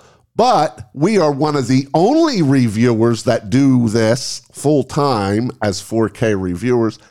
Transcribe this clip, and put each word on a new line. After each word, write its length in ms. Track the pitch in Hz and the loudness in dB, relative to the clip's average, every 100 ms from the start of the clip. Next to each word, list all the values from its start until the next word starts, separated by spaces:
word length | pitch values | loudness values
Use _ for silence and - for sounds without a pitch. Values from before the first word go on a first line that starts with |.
| _ _ _ | _ _ _
But 540 | - 247 196 143 - - | -2 2 2 0 -6 -16
we 240 | 135 170 185 | -4 0 2
are 120 | 151 | 2
one 260 | 139 151 147 | 0 -2 -2
of 120 | 123 | 0
the 180 | 131 135 | 0 0
only 480 | 156 196 311 330 226 | 0 2 2 2 2
reviewers 840 | 143 135 120 104 120 110 117 113 | 2 2 0 0 0 2 0 0
that 260 | 123 113 104 | -2 -2 0
do 400 | 127 139 127 117 | 2 2 2 2
this 500 | 110 110 123 - - _ | 0 0 0 -4 -12 _
full 320 | - 139 147 | -6 0 0
time 680 | - - 143 117 98 104 123 - | -2 -2 -2 0 -2 -2 -4 -4
as 220 | 107 92 | -6 -6
four 260 | - 113 107 | -4 -2 -2
K 260 | - 113 | -2 -2
reviewers 640 | 101 92 87 117 123 110 - _ | -2 -4 -4 -2 0 -2 -4 _